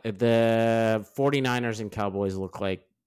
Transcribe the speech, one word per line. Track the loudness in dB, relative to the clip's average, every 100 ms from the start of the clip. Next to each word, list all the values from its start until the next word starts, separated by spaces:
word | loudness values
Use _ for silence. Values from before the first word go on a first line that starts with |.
the | -6 -2 2 4 4 2 2 2 2 0 -2
forty-niners | -2 0 2 0 0 -2 -4
and | -6
Cowboys | -4 -4 -2 -2 -2
look | -6 -6
like | -4 -4 -8 _